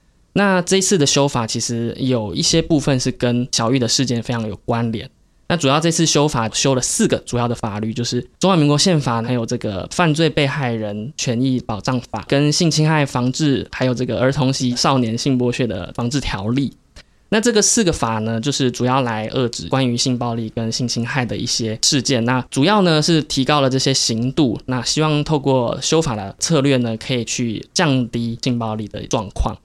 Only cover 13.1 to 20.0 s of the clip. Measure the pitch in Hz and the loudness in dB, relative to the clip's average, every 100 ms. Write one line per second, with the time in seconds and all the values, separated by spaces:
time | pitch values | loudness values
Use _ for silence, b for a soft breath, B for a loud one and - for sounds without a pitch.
13.1 | 127 123 127 147 120 87 - 127 123 127 | 0 -2 0 0 0 -2 -2 -2 0 -2
14.1 | 104 127 139 131 135 127 120 165 135 117 | 0 0 2 0 0 -2 0 2 2 0
15.1 | 117 143 127 123 120 120 92 85 - 120 | -2 0 0 0 0 -2 -4 -8 -6 -4
16.1 | 139 - 98 104 127 135 - _ B B | -2 -2 -4 -2 -2 -2 -6 _ B B
17.1 | B _ 214 226 214 - - 180 - 117 | B _ 0 2 2 2 2 2 0 -2
18.1 | 110 110 113 131 135 127 110 123 135 120 | -2 -2 -2 -2 0 0 0 0 0 0
19.1 | 110 110 131 120 - 82 131 127 117 | -4 -4 -2 -2 -4 -4 0 0 0